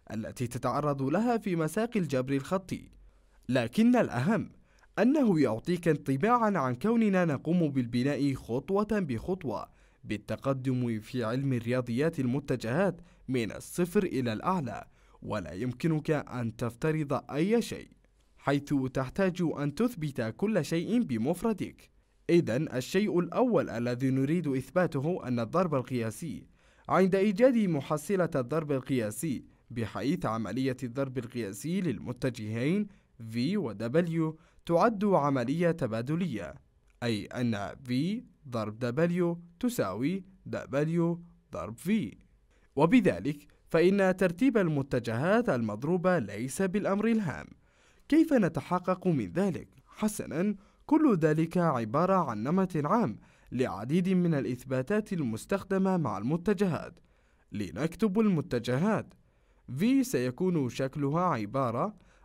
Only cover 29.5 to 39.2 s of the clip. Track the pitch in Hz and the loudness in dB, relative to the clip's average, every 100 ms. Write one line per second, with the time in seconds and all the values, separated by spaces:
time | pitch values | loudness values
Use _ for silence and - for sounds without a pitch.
29.5 | _ _ 117 110 104 123 185 120 113 98 | _ _ -6 -6 -4 -2 0 -2 -2 -4
30.5 | 117 131 123 123 117 135 127 117 123 101 | -2 -2 -2 -6 -4 -4 -4 -6 -6 -6
31.5 | 107 151 185 180 95 107 123 139 117 107 | -6 -4 -2 -2 -4 -8 -4 -4 -4 -6
32.5 | 113 135 202 202 - _ - 113 113 135 | -2 0 0 -2 -10 _ -16 -8 -2 0
33.5 | 208 131 98 117 151 180 165 160 156 _ | 0 -2 -4 0 0 0 0 -2 -4 _
34.5 | _ - 170 220 208 208 175 143 135 117 | _ 0 4 4 4 2 4 4 2 0
35.5 | 160 175 165 123 110 123 165 175 107 78 | 2 2 2 -2 -2 -2 -2 -2 -4 -8
36.5 | - _ _ _ _ 120 107 - 110 123 | -14 _ _ _ _ -2 -2 -4 -2 -2
37.5 | 104 95 - 127 123 165 226 254 _ 135 | -2 -4 -8 -4 -2 0 -2 -8 _ -8
38.5 | 117 107 107 120 123 175 175 | -4 -4 -4 -4 0 2 2